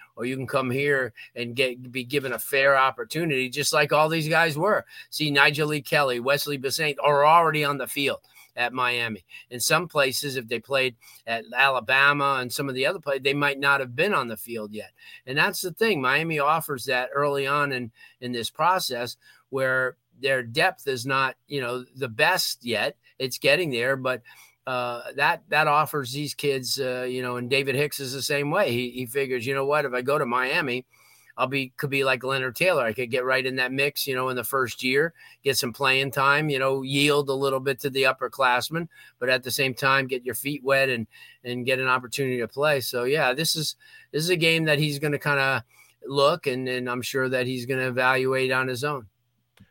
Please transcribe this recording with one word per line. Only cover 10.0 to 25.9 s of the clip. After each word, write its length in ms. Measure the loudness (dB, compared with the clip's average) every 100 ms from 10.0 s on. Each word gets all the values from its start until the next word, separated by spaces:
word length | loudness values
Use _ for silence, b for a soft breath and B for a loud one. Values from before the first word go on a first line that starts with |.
| 2 0 -4
if 140 | -6 -6
they 100 | -8
played 380 | -2 0 0 -4 B B -6
at 160 | -6 -4
Alabama 840 | 2 4 2 2 6 6 4 2 0
and 120 | -2
some 160 | -4 -4
of 60 |
the 120 | 0 -2
other 120 | -2
places, 240 | -4 0
they 120 | 0
might 260 | 2 0 2
not 180 | 2 2
have 160 | 0
been 200 | 0 2
on 120 | 2 -2
the 100 | -6
field 360 | -8 -10 -8
yet. 180 | -10 -14 _ B B
And 140 | -6 0
that's 220 | 0 0
the 100 | -8
thing. 320 | -2 0 2
Miami 380 | 2 2 0 0
offers 460 | 2 2 -2 -6 -2
that 240 | -2 -2
early 320 | 0 0 0 0
on 240 | 0 0
in, 220 | -2 -6 B B B
in 120 | -6
this 180 | -6 -6
process, 680 | 0 2 2 -2 -4 -6 -10 b b b
where 460 | -2 0 0 0 -4 _ _
their 220 | 0 0
depth 460 | 0 0 0 0 -4
is 180 | -4 -2
not, 300 | 0 0 -4 _
you 140 | -6
know, 240 | -4 -6 -8
the 140 | -8 -8
best 560 | 2 2 4 -2 -6
yet. 320 | -4 -2 -2 -6 b b
It's 180 | -6 0
getting 320 | 2 2 2
there, 240 | 0 0 -2
but, 260 | -2 -4 B B B B -6
uh, 460 | -4 -4 -6 -10 -2
that, 260 | 0 0 0
that 180 | 2 4
offers 460 | 4 2